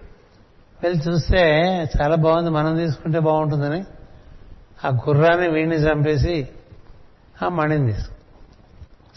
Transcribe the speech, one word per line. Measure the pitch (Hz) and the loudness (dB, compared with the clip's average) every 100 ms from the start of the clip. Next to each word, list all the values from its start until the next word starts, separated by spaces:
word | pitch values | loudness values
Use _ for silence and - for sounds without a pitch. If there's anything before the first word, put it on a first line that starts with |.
| - - _ - _ _ _ - | -20 -20 _ -20 _ _ _ -6
వెళ్ళి | 175 180 160 | -2 -2 -2
చూస్తే | 170 - 185 165 151 180 185 156 - | -2 2 4 4 4 2 0 -2 0
చాలా | 147 165 | 2 2
బాగుంది, | 160 165 170 | 2 2 0
మనం | 151 156 160 | 0 0 -2
తీసుకుంటే | 170 135 165 165 | -2 -4 -2 0
బాగుంటుందని | 156 156 156 147 143 160 196 - - - - - - - - - 147 | 2 0 0 -2 -2 -4 -8 -16 -20 -20 -20 -20 -20 -20 -20 -8 -4
ఆ | |
గుర్రాన్ని | 123 147 143 165 170 175 | -2 0 4 4 4 2
వీడిని | 156 160 160 | 0 0 0
చంపేసి | 156 151 147 147 165 170 127 - - - - - - _ _ - | 0 2 2 2 0 -2 -6 -12 -20 -20 -20 -20 -20 _ _ -8
ఆ | 180 | -4
మణిని | 175 151 151 127 | -2 0 0 0
తీసుకు-, | 101 - - - - - - - - - - - | -2 -6 -12 -20 -20 -20 -20 -20 -20 -20 -20 -20